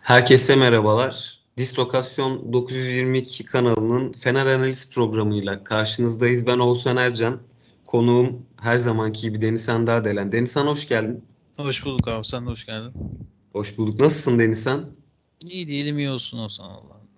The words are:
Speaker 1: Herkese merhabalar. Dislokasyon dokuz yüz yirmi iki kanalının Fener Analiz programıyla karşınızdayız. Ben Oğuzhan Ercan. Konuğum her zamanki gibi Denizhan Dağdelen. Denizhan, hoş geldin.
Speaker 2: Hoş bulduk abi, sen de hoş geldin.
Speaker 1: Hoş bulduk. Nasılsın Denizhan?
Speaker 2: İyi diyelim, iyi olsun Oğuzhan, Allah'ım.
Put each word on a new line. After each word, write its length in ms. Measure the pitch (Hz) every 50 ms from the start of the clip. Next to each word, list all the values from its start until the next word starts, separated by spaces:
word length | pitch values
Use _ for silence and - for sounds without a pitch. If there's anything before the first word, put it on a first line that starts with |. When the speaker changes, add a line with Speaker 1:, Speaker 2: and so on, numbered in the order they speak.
| _
Speaker 1:
Herkese 540 | - 123 123 123 127 135 123 - - 139
merhabalar. 840 | 135 131 123 120 110 104 107 107 113 127 139 139 - - - - _ _ _ _
Dislokasyon 960 | - 127 127 - - 127 123 - 131 123 - - - 139 131 131 - - - 117
dokuz 240 | 123 123 123 131
yüz 200 | 131 127 127 127
yirmi 220 | 127 127 127 127 131
iki 260 | 127 127 - - -
kanalının 680 | - - 131 123 120 113 110 110 113 117 127 131 127 -
Fener 340 | - - 131 123 135 135
Analiz 480 | 135 135 131 131 131 131 131 - - -
programıyla 720 | 127 120 107 107 110 107 104 104 104 98 98 98 95 -
karşınızdayız. 840 | - 113 107 110 - - - 120 117 117 113 123 120 123 120 117
Ben 120 | 123 123 123
Oğuzhan 380 | 123 123 123 120 - 135 123
Ercan. 440 | 127 127 123 120 110 113 117 127 127 - _ _ _ _ _ _ _ _
Konuğum 560 | - - 120 117 120 120 123 127 131 123 - - _ _ -
her 160 | 104 117 117
zamanki 460 | 120 120 123 113 110 110 110 110 110 110
gibi 180 | 113 107 107
Denizhan 460 | 110 110 113 113 - - 120 113 117
Dağdelen. 460 | 113 117 117 110 107 104 101 98 101 98
Denizhan, 340 | 117 120 127 - 147 139
hoş 220 | 147 147 143 - -
geldin. 360 | 123 113 107 107 120 - - _ _ _ _ _ _
Speaker 2:
Hoş 280 | - 147 139 127 - -
bulduk 240 | 143 135 123 - -
abi, 180 | 113 110 110
sen 200 | - - 123 120
de 40 | 123
hoş 160 | 117 110 -
geldin. 260 | - 113 110 110 120 - - - - - - - - _ _ _ _ _
Speaker 1:
Hoş 260 | 104 104 - - -
bulduk. 220 | 113 107 107 107
Nasılsın 380 | 135 151 156 - - 139 123 117
Denizhan? 460 | 117 113 113 - - 131 131 143 - - - - _ _ _ _ _ _ _ _
Speaker 2:
İyi 280 | 160 175 180 185 175 156
diyelim, 300 | 143 143 143 147 147 147
iyi 120 | 143 139
olsun 280 | 135 123 - - - 120
Oğuzhan, 260 | 113 104 - - 92
Allah'ım. 440 | 95 92 - - - 98 107 107 _ _